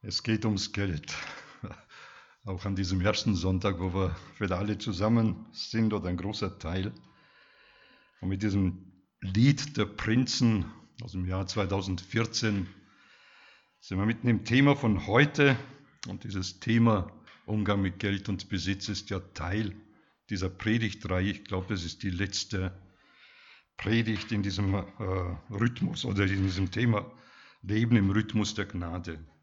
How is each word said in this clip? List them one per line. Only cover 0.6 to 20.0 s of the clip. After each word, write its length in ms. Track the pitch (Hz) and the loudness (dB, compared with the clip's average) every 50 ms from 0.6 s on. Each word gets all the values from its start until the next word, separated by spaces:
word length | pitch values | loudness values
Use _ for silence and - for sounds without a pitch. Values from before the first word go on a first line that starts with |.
| 92 - - | -2 -4 -2
Geld. 420 | 104 101 98 87 76 76 - - - - - - - - - - - | -2 -2 0 -2 -4 -6 -8 -10 -10 -10 -12 -14 -16 -16 -20 -18 -14
<laughs> 840 | - - - - - _ - - - - - - - _ - _ _ | -14 -14 -14 -14 -18 _ -20 -20 -20 -20 -20 -20 -20 _ -20 _ _
Auch 180 | 110 95 90 - | -8 -8 -4 -2
an 100 | 104 98 | -2 -2
diesem 280 | 95 98 90 92 95 90 | 0 0 0 2 2 4
ersten 320 | 104 104 - - 120 104 | 2 2 2 2 2 2
Sonntag, 460 | 87 80 92 92 92 92 104 95 82 | 2 2 2 2 2 2 0 0 0
wo 120 | 90 95 87 | -2 -2 0
wir 240 | 95 95 87 76 - - - - - | 0 0 0 -2 -4 -10 -18 -8 -6
wieder 180 | 107 95 92 | -2 -2 0
alle 220 | 90 101 104 107 104 | 0 0 -2 -2 -2
zusammen 680 | - - 101 87 101 110 117 117 113 110 - - - - - | -2 -4 -2 0 2 4 4 4 4 2 0 -2 -8 -16 -10
sind 400 | - - - - 110 113 110 104 | -10 -10 -4 0 2 2 2 2
oder 160 | 101 85 90 | 0 -2 -2
ein 80 | 90 | -4
großer 420 | 87 87 98 - - - 95 92 - | -2 -4 -6 -4 -4 -4 -6 -6 -6
Teil. 320 | - 80 85 95 95 107 117 - - - _ _ _ _ _ _ - _ _ _ - _ _ _ - _ - _ _ _ _ _ - | -6 -4 -2 -2 -2 -4 -6 -10 -20 -20 _ _ _ _ _ _ -20 _ _ _ -20 _ _ _ -20 _ -20 _ _ _ _ _ -4
Und 80 | 95 | -4
mit 120 | 98 98 101 | -2 0 0
diesem 500 | 107 98 101 95 92 90 - - - - _ _ _ _ _ | 0 2 4 2 2 0 -2 -12 -20 -20 _ _ _ _ _
Lied 560 | - 95 92 104 120 139 147 143 - - - | -8 -2 4 6 6 6 6 4 0 -6 -2
der 80 | - 107 | -2 -2
Prinzen 800 | 98 - - - - 110 123 131 123 - - 123 117 113 104 85 78 - - - - _ - - | -2 -2 -6 -2 2 2 2 2 2 0 2 4 4 4 2 0 -2 -8 -16 -20 -20 _ -14 -14
aus 100 | - 85 | -8 -6
dem 140 | 92 90 | -4 -4
Jahr 200 | 90 92 95 98 | -2 -2 -2 -4
zweitausendvierzehn 1200 | 92 - 107 101 92 98 98 95 95 92 87 - - - 113 117 113 - - - 110 104 98 90 92 - - - _ _ _ _ _ - _ - - - - - - - _ _ _ _ _ | -4 -2 -2 0 0 0 -2 0 -2 -4 -6 -6 -4 -2 -2 -2 0 -2 -2 0 0 0 0 -2 -6 -10 -18 -20 _ _ _ _ _ -20 _ -20 -20 -20 -20 -20 -20 -20 _ _ _ _ _
sind 180 | - - 98 92 | -12 -6 -2 0
wir 80 | 98 | 0
mitten 200 | 107 117 117 - 123 | 0 0 0 2 2
im 180 | 117 98 - | 2 2 2
Thema 280 | - 117 131 139 143 143 | 2 4 6 8 6 6
von 320 | 143 - 113 107 92 - | 4 4 2 2 2 0
heute. 480 | - 101 120 147 147 147 - 143 139 135 120 - - - - - _ _ _ - - | 2 4 6 6 4 4 4 6 6 6 2 -2 -10 -16 -20 -20 _ _ _ -12 -12
Und 160 | 95 95 - | -12 -10 -10
dieses 360 | - 95 95 95 92 - - | -6 -4 -4 -4 -6 -8 -10
Thema 520 | - - 110 117 117 117 110 98 87 - - - - - - - _ | -2 2 4 6 6 6 6 4 0 -2 -8 -18 -20 -20 -20 -20 _
Umgang 380 | - 107 107 104 98 101 98 98 | -4 -2 0 2 2 2 2 2
mit 160 | 95 92 95 | 0 -2 -2
Geld 320 | - 101 98 98 98 - | -2 -2 -2 -2 -2 -4
und 180 | 98 92 - - | -6 -6 -4 -6
Besitz 400 | - 95 78 92 98 92 - - | -6 -4 -2 -2 -4 -4 -4 -6
ist 220 | 104 92 - - | -6 -6 -6 -6
ja 100 | 98 92 | -6 -6
Teil 560 | 92 - - - - 90 98 107 113 101 92 - - _ _ _ | -6 -8 -10 -8 -6 -2 -2 -2 -2 -4 -6 -10 -18 _ _ _